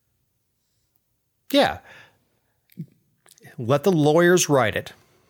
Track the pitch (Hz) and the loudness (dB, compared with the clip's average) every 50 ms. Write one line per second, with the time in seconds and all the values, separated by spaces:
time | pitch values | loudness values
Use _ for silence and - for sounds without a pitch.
0 | _ _ _ _ _ _ _ _ _ _ _ _ _ _ _ _ _ _ _ _ | _ _ _ _ _ _ _ _ _ _ _ _ _ _ _ _ _ _ _ _
1 | _ _ _ _ _ _ _ _ _ _ - 277 269 - - - _ - - - | _ _ _ _ _ _ _ _ _ _ -2 0 0 0 -2 -8 _ -20 -20 -20
2 | - _ _ _ _ _ _ _ _ _ _ _ _ _ _ - - - _ _ | -20 _ _ _ _ _ _ _ _ _ _ _ _ _ _ -20 -20 -20 _ _
3 | _ _ _ _ _ _ _ _ _ - - - 123 107 135 143 147 202 190 160 | _ _ _ _ _ _ _ _ _ -20 -18 -14 -4 -2 -2 0 0 0 0 2
4 | 147 147 151 170 175 175 180 180 175 - 147 135 120 107 98 90 - - - _ | 2 2 2 2 2 4 2 2 0 0 0 0 0 0 -2 -6 -10 -10 -20 _
5 | _ _ _ _ _ _ | _ _ _ _ _ _